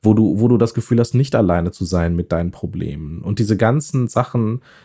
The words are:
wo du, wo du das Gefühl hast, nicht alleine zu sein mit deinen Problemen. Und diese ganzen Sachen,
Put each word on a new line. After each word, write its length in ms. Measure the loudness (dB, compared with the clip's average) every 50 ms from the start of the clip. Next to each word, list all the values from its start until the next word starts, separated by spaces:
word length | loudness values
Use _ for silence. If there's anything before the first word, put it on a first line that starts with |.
wo 120 | 4 4 4
du, 260 | 6 4 2 2 2
wo 80 | 2 4
du 100 | 4 4
das 160 | 2 0 0
Gefühl 260 | -6 -2 0 2 2
hast, 140 | 2 2 2
nicht 200 | 0 0 2 2
alleine 360 | 0 2 2 2 2 0 -2
zu 140 | -4 -4 -6
sein 300 | -2 0 0 0 0 0
mit 160 | -2 -2 -2
deinen 200 | -2 -2 -2 -4
Problemen. 720 | -6 -8 -10 -10 -8 -8 -8 -8 -8 -10 -10 -10 -12 -10
Und 180 | -6 -6 -2 -2
diese 180 | 0 0 2 2
ganzen 500 | 2 2 2 0 -2 -2 -2 -2 -2 0
Sachen, 540 | 0 -2 -2 0 -2 -2 -2 -2 -4 -6 _ -16 -20 -20 _